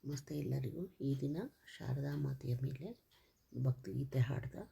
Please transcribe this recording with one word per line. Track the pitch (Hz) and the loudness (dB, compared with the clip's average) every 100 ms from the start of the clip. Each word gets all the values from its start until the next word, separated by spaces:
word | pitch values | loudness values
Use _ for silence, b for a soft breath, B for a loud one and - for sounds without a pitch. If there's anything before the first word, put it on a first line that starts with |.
ನಮಸ್ತೆ | 139 143 - 151 | -4 -6 -4 -2
ಎಲ್ಲರಿಗೂ. | 127 135 131 165 185 - | 2 2 0 -2 -4 -2
ಈ | 139 135 | 0 2
ದಿನ | 143 156 247 _ - - | 2 0 -2 _ -18 -8
ಶಾರದಾ | - 131 143 147 | -2 0 2 0
ಮಾತೆಯ | 139 135 131 123 | 0 0 0 2
ಮೇಲೆ | 131 131 175 240 _ b b b _ 123 | 2 -2 -8 -10 _ b b b _ 2
ಭಕ್ತಿಗೀತೆ | 131 127 - 127 135 131 | 2 2 0 -2 0 2
ಹಾಡ್ತಾ | 123 - 131 - 208 | 2 2 -4 -8 -12